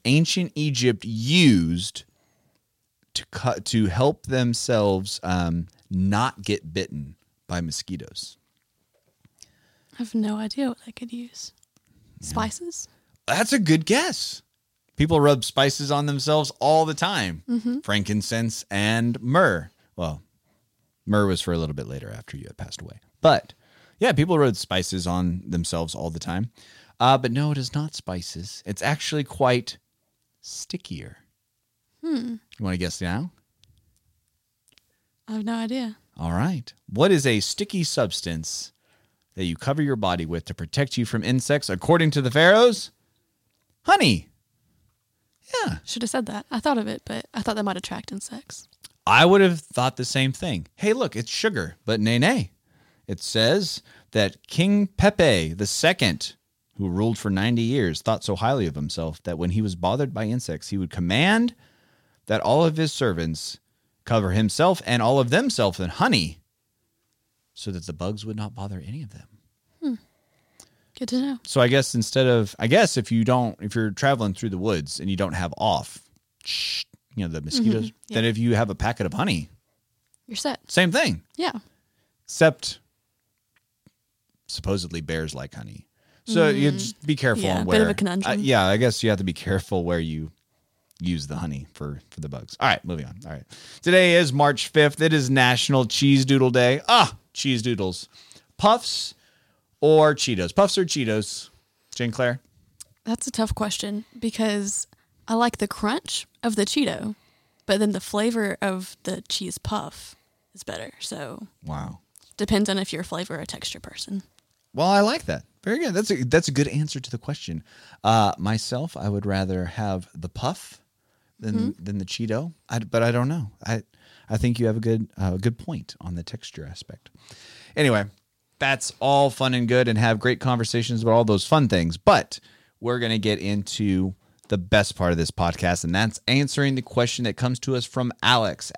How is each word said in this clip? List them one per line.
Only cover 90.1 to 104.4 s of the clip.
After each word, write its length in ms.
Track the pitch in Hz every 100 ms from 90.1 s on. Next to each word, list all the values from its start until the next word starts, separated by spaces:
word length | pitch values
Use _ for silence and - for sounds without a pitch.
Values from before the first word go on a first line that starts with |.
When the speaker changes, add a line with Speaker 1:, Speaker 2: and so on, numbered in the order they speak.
| 78 80 - _ _ _ _ _ _
Speaker 1:
use 260 | 87 82 71
the 100 | 71
honey 300 | 82 69 78
for, 260 | - 73 71 -
for 120 | -
the 100 | 76
bugs. 260 | 67 - -
All 80 | 127
right, 140 | -
moving 200 | 82 82
on. 140 | 64 98 80
All 60 |
right. 120 | 71 - - - -
Today 320 | 175 185 180
is 180 | 170 151
March 360 | 139 147 139 -
fifth. 340 | 156 147 147
It 100 | 160
is 160 | 156 127
National 560 | 135 123 123 - 135
Cheese 400 | 117 - 139 139
Doodle 260 | 131 135 127
Day. 300 | 123 123 139 -
Ah, 260 | 240 151 - _
cheese 260 | - 139 123
doodles. 480 | 120 107 95 90 - _ _ - _ -
Puffs 580 | 208 240 - - - - _ _ _ _ _ _
or 340 | 147 156 151
Cheetos? 400 | 143 - 98 87
Puffs 240 | - 196 196
or 60 |
Cheetos? 640 | 180 151 113 107 101 - - _ _ _ _
Jane 160 | - 120
Claire? 300 | 110 123 131 - _ _ _ - _
Speaker 2:
That's 220 | 226 233 277
a 60 |
tough 220 | - 220
question 520 | - 208 - 208 208 - 233
because 680 | 226 -